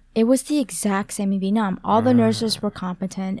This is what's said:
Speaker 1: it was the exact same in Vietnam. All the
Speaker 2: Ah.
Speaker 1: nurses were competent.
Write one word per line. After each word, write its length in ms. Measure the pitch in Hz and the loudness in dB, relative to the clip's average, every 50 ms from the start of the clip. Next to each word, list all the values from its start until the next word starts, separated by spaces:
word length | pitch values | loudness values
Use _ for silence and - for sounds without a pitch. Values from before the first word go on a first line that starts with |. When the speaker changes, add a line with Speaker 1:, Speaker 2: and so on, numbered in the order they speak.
| _ _ - | _ _ 0
Speaker 1:
it 120 | 220 226 | 2 4
was 180 | 226 262 262 - | 4 4 2 2
the 160 | - 302 294 | 0 -2 -2
exact 540 | 262 - - - - 208 196 196 190 - - | -2 -2 -4 -4 -2 0 0 -2 -2 -4 -6
same 180 | - 202 196 | -4 -2 -2
in 80 | 202 196 | -2 0
Vietnam. 400 | 185 190 208 226 214 196 185 - - | 0 0 0 0 0 -2 -4 -4 -2
All 180 | - 202 226 | 0 2 4
the 80 | 226 254 | 4 4
Speaker 2:
Ah. 40 | 247 | 4
Speaker 1:
nurses 480 | 240 226 220 214 214 233 220 - - | 4 4 4 2 0 -2 -4 -4 -4
were 80 | - 208 | -4 -6
competent. 680 | - - 185 185 180 - 190 185 - 190 190 190 190 - | -6 -6 -8 -8 -6 -6 -8 -8 -6 -6 -6 -6 -6 -6